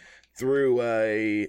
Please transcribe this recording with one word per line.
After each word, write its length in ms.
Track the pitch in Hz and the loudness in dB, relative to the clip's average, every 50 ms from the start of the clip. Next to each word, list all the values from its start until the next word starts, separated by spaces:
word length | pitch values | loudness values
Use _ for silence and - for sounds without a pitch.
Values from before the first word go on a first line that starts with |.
| - - - - _ _ _ | -20 -20 -20 -20 _ _ _
through 440 | - 123 131 139 139 139 131 123 120 120 | -6 -2 0 0 2 2 2 2 2 0
a, 680 | 117 113 110 110 110 107 107 110 107 104 107 104 | 0 0 0 0 0 0 0 0 0 0 -2 -2